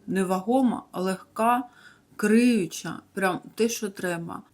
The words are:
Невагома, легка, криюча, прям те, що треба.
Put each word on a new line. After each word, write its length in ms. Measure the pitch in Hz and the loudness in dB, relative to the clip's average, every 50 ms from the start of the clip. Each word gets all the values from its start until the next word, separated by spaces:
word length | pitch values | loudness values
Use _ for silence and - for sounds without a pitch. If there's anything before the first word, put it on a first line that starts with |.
| _ | _
Невагома, 760 | - 180 190 190 180 185 185 185 226 247 269 262 233 190 - - - - | -4 -2 0 0 0 0 -2 0 2 2 4 4 2 0 -2 -6 -10 -8
легка, 720 | 185 185 190 190 185 - - _ - 220 233 247 254 269 - - - - - - _ _ _ _ | -4 -4 -4 -4 -6 -8 -10 _ 0 2 2 2 0 -2 -6 -12 -20 -20 -20 -20 _ _ _ _
криюча, 840 | - 208 208 220 226 247 247 240 208 175 160 - - - 165 - - - _ _ | -2 2 4 4 6 6 6 4 2 0 -2 -6 -10 -10 -12 -12 -14 -16 _ _
прям 280 | - 196 185 - - - - - | -2 0 0 0 -2 -6 -10 -4
те, 140 | - 220 226 | -2 0 0
що 200 | 233 - 220 196 | 0 -4 -6 -8
треба. 540 | 190 - - 180 170 170 170 170 - - - _ | -6 -6 -4 -4 -4 -4 -6 -8 -8 -10 -10 _